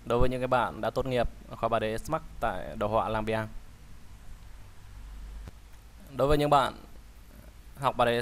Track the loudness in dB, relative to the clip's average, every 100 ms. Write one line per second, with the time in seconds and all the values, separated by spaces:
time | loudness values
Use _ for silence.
0 | 0 4 6 4 2 4 2 0 -2 0
1 | 0 2 2 -2 -14 -4 0 2 2 -2
2 | -2 -4 -4 -4 -2 -2 -6 -2 2 2
3 | 2 0 0 0 -2 -8 -12 -16 -16 -16
4 | -16 -16 -14 -14 -14 -14 -16 -16 -16 -14
5 | -14 -12 -12 -12 -12 -16 -18 -18 -18 -18
6 | -8 2 6 6 8 6 6 -2 -14 -16
7 | -16 -18 -18 -18 -18 -18 -18 0 0 4
8 | 4 4